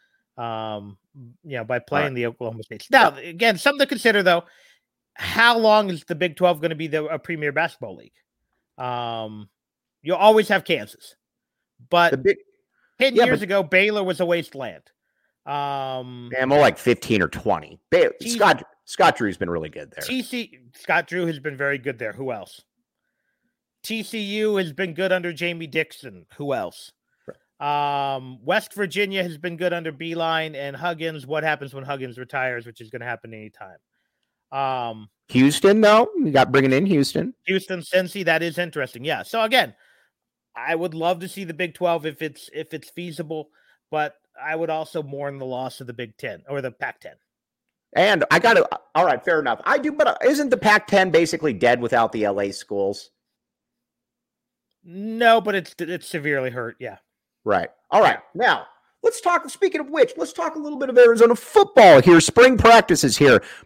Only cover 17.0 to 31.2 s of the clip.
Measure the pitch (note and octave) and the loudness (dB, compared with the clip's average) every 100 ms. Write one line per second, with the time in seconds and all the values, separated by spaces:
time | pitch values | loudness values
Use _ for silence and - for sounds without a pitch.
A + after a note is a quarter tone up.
17 | - A2 E2+ - A2 F2 D2+ - _ F3 | 0 -2 -2 -4 -4 -4 -6 -20 _ 0
18 | D#3 - A3 A#3 G#3 C#3 - _ - - | 2 -2 -8 0 0 0 -4 _ -10 2
19 | F3 - G#2+ F2 F2+ E2+ D#2 - C#2+ - | 2 2 -2 -4 -6 -6 -8 -12 -18 -14
20 | - B3+ - B3 G#3+ B2+ B2 _ - E3 | -8 -8 -8 -10 -12 _ _ _ -4 -4
21 | E3+ F3 E3+ D3+ D3 C3+ C#3 C#3 B2 A#2+ | -4 -6 -6 -6 -10 -6 -6 -6 -8 -10
22 | A2 G2+ C3+ A2 F#2 - _ _ _ _ | -12 -10 -10 -10 -14 -20 _ _ _ _
23 | _ _ _ _ _ _ _ _ - A3 | _ _ _ _ _ _ _ _ -10 -10
24 | G#3+ A3+ G3+ G#3 G#3+ G3+ F3 C#3+ F#3 D#3 | -8 -10 -8 -4 -2 -2 -4 -6 -8 -4
25 | F#3+ F#3 F3 D#3+ E3+ E3+ E3 D#3 D#3 - | -2 -2 -4 -8 -8 -8 -8 -6 -6 -10
26 | C3+ F#2+ E2+ - C#3+ C3 F2+ - - _ | -20 -20 _ -12 -6 -6 -6 -12 -20 _
27 | _ _ - - _ _ C#3+ D3 C#3+ C#3+ | _ _ -20 -20 _ _ -6 -4 -2 -4
28 | C#3 C3+ B2+ B2+ A#2+ G3+ - - G3 D3+ | -4 -6 -10 -12 -4 -4 -4 -8 -6 -4
29 | G#3 G3 F3+ D3+ F3 E3 F3+ E3+ D#3+ C#3 | -4 -4 -6 -8 -10 -6 -4 -4 -8 -10
30 | E3 E3 E3 D#3+ D#3 C#3+ C#3+ C3+ F3 E3 | -10 -6 -4 -4 -4 -8 -12 -8 -8 -6
31 | E3 D#3 | -8 -10